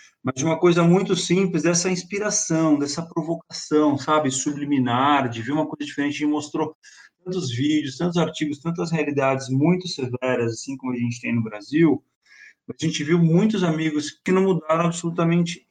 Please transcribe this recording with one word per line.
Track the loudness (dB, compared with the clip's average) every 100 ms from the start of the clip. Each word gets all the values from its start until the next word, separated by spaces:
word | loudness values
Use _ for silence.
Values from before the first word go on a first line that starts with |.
| -20 _
Mas | -8
de | -2
uma | -2 2
coisa | 4 6
muito | 6 6 4 0
simples, | 2 2 2 2
dessa | 2 2 0
inspiração, | -2 -4 -4 -2 -2 0 2 4 2
dessa | 0 -4
provocação, | -6 -6 -4 -6 -8 -14 0 2 4 2
sabe? | 0 0 2
Subliminar, | -2 -4 -4 -2 0 2 2 4 2 0
de | -4
ver | -4
uma | -2 -4
coisa | -6 -8
diferente. | -4 -4 -2
A |
gente | -2
mostrou | -2 -4 -4 -6 -8 -20 -20 -20 _
tantos | -8 -6 -4
vídeos, | -2 0 0 -2 -4
tantos | -2 0
artigos, | 0 -2 -4 -4
tantas | -6 -4 -2
realidades | -2 0 0 0 0 -2
muito | 2 2 2 -2
severas, | -6 -6 -4 -2 0 -2
assim | -4 -8 -8
como | -6
a | -4
gente | -4 -4
tem | -4
no | -2
Brasil. | -2 -8 -4 2 2 2 -6 _ _ -20 -20 _ -18
A | -6
gente | -4 -4
viu | 0 2
muitos | 4 4 2 2
amigos | 0 0 -2 -2 -4
que | -6 0
não | 2
mudaram | 2 0 0 0
absolutamente | 0 -2 -4 0 2 2 0 -4 _